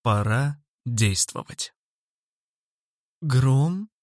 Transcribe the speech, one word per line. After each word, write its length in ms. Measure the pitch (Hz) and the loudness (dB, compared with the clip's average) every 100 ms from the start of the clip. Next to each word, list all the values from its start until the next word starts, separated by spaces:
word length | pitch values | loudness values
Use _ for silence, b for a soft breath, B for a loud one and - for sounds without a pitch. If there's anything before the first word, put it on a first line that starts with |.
Пора 580 | - 104 104 113 143 147 _ _ - | 0 0 0 0 -2 -4 _ _ -6
действовать. 880 | 117 107 95 - - - - - _ _ _ _ _ _ _ _ _ _ _ _ _ _ _ | 0 0 0 -4 -6 -12 -12 -14 _ _ _ _ _ _ _ _ _ _ _ _ _ _ _
"Гром?" 680 | 160 127 131 131 151 185 214 _ | 0 2 4 4 2 -2 -8 _